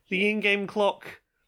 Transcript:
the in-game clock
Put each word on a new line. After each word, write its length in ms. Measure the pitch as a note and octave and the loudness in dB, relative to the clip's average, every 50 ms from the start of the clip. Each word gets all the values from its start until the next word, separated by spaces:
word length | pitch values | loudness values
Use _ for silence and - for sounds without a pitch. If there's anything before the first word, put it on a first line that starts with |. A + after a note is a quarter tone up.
| _ - | _ -6
the 200 | G3 F#3 G3 G#3 | -2 0 2 2
in-game 360 | G#3+ G#3+ G3+ G#3 G3+ G3+ G3+ F3+ | 0 0 0 0 0 0 -2 -4
clock 520 | - G#3+ G#3 G3 - - - - - - _ _ _ _ _ | -2 0 2 0 0 -2 -8 -18 -20 -20 _ _ _ _ _